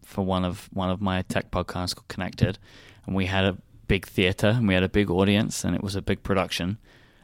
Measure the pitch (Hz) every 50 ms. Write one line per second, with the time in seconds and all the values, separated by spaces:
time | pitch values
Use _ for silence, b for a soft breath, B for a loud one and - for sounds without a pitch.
0 | - - - 101 95 92 92 92 92 90 87 - - - - 95 92 92 92 98
1 | 104 92 92 92 92 - - 98 - - - 90 87 - - 92 90 90 - -
2 | - - - 98 90 90 - - - 110 107 - B B B B B B B B
3 | B 95 95 95 92 92 98 95 95 98 92 - - _ - - - - 101 92
4 | - - - 110 92 90 98 - 110 104 117 123 113 98 92 92 95 92 - 104
5 | 101 87 85 92 98 101 101 104 - - - - - 92 90 - 101 101 101 95
6 | - - 98 - - - 98 95 87 - - - 87 92 110 - b b b b
7 | b b b b